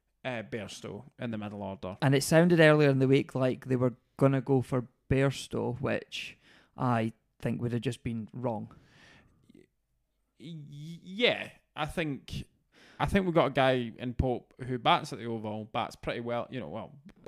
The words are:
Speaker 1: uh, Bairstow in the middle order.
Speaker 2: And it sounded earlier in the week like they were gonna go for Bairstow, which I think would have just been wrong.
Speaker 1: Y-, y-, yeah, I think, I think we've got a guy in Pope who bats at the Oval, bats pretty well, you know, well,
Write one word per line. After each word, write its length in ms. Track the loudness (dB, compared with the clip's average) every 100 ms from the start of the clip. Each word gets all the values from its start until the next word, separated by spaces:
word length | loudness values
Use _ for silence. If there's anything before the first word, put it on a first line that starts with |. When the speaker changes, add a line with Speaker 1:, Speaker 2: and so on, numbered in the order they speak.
| _ _ -8
Speaker 1:
uh, 160 | -8 -8
Bairstow 540 | -8 -8 -12 -12 -12 -14 -10
in 120 | -8
the 80 | -6
middle 240 | -8 -8
order. 340 | -8 -8 -10 -2
Speaker 2:
And 120 | 2
it 100 | 2
sounded 360 | 4 6 6 8
earlier 300 | 8 8 6
in 80 | 4
the 100 | 6
week 260 | 4 2 0
like 300 | 0 -2 -2
they 100 | 0
were 180 | 0 -2 _ 2
gonna 240 | 2 4
go 180 | 2 0
for 220 | 2 -4 -4 _ -2
Bairstow, 720 | 2 2 0 -6 -4 -4 -4
which 560 | -2 -4 -6 -12 -12 -16 _ -20 _ -4
I 360 | 0 2 0 -6 _ _
think 220 | -4 -2
would 100 | -2
have 120 | -2
just 200 | -4 -6
been 240 | -6 -8 -8
wrong. 340 | -8 -6 -6 -10 -16 _ -20 -20 -20 _ _ _
Speaker 1:
Y-, 1000 | -20 _ _ _ _ _ _ _ _ -16 -16 -16
y-, 300 | -16 -16 -16
yeah, 440 | -10 2 2 2 -4 -14 _ -6
I 80 |
think, 600 | -4 -2 -4 -6 -8 -10 -12 _ _ _ -14 -4
I 60 |
think 220 | 0 2 2
we've 80 |
got 140 | 4 4
a 20 |
guy 420 | 4 2 2 -2 -6
in 160 | -6
Pope 400 | -2 0 -2 -8 -12 -8
who 120 | -2
bats 340 | 2 2 0
at 60 | -10
the 80 | -8
Oval, 420 | -6 -6 -8 -6
bats 260 | -6 -6 -6
pretty 240 | -8 -6
well, 260 | -4 -6 -6
you 80 | -10
know, 100 | -10
well, 240 | -10 -12 -16 -20 -20